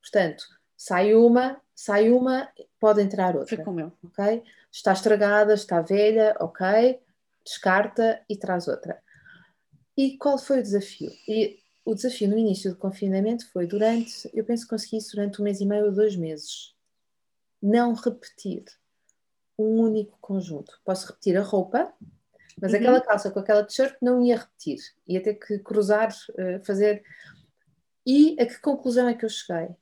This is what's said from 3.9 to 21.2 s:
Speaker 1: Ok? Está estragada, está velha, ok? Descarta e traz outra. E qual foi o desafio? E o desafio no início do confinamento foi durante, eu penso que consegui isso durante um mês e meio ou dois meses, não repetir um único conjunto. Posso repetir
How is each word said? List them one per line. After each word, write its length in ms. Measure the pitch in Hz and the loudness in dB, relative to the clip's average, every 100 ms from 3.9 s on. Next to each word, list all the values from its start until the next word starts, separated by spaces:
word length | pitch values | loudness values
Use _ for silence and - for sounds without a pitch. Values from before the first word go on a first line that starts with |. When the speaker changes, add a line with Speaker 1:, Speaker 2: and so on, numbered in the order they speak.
| _ | _
Speaker 1:
Ok? 380 | 175 - 202 226 - _ _ | -18 -4 -2 -2 -6 _ _
Está 220 | - - | -4 0
estragada, 640 | 190 220 208 202 208 214 | 0 2 2 4 4 4
está 260 | 214 - 170 | 2 2 -2
velha, 560 | 160 196 208 220 214 - | 0 2 4 4 2 2
ok? 600 | 165 - 185 214 247 254 _ _ _ _ | -4 -4 0 4 4 2 _ _ _ _
Descarta 760 | - - 196 190 208 - 226 - _ | -18 -4 0 2 0 0 0 -2 _
e 80 | 202 | -10
traz 320 | - 180 175 | -4 -4 -4
outra. 320 | 131 170 - _ _ - - _ _ _ _ _ - | -8 -8 -14 _ _ -20 -20 _ _ _ _ _ -2
E 220 | 269 269 | -2 0
qual 180 | 285 269 | -2 -2
foi 200 | - 269 | 0 -2
o 20 | |
desafio? 480 | 202 202 196 - - - - | 0 -2 -4 -12 -14 -14 -6
E 320 | 214 214 - _ _ | -2 -2 -4 _ _
o 100 | - | -6
desafio 340 | 202 254 240 202 | -4 -4 -2 -2
no 80 | 214 | 0
início 320 | 220 190 196 | 0 0 -4
do 60 | 180 | -6
confinamento 720 | 196 190 196 190 208 233 - | -8 -6 -4 -2 -2 -4 -8
foi 160 | 185 175 | -8 -6
durante, 600 | 202 220 233 233 - - | 0 0 0 -4 -12 -10
eu 100 | - | -8
penso 200 | 214 233 | -4 -6
que 60 | - | -6
consegui 280 | 220 - 220 | -10 -8 -10
isso 160 | 214 208 | -8 -6
durante 240 | 202 202 | -6 -4
um 40 | |
mês 160 | 208 196 | -4 -2
e 60 | 202 | -2
meio 200 | 208 208 | 0 0
ou 60 | |
dois 240 | 196 214 190 | 2 0 0
meses, 580 | 160 156 - - - _ _ _ _ _ _ _ _ _ | -8 -10 -14 -18 -18 _ _ _ _ _ _ _ _ _
não 320 | 202 226 240 | 0 2 0
repetir 680 | 233 240 226 - _ 196 170 - _ _ _ _ _ _ _ _ - | -2 -6 -8 -18 _ -12 -12 -14 _ _ _ _ _ _ _ _ -4
um 220 | 214 226 | 0 2
único 380 | 226 214 208 _ | 2 0 -6 _
conjunto. 580 | - 196 170 147 - _ | -8 -8 -6 -12 -14 _
Posso 220 | - 185 - | -6 -6 -8
repetir 300 | - | -6